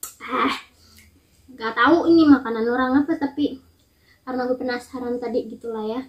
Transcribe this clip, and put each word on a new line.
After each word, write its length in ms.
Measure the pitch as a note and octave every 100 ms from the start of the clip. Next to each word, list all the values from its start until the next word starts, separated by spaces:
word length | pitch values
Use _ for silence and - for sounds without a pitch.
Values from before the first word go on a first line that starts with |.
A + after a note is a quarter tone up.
| - -
Ah, 320 | - A#3+ - - - _ _ - - _ _ _ -
nggak 220 | B3+ A3+ A#3
tahu 360 | B3+ E4 E4
ini 120 | E4 D4+
makanan 380 | C4 A#3 A3+ A#3
orang 240 | B3 B3+ C4+
apa, 120 | C#4+ D#4+
tapi 400 | C#4 - D4 - _ _ _ _ _ _
karena 240 | - B3+ B3
gue 100 | B3+
penasaran 600 | B3+ B3 - C4 A#3+ A#3+
tadi 280 | A#3+ A#3 A3
gitulah 320 | A3 A#3 A3
ya. 180 | G#3+ B3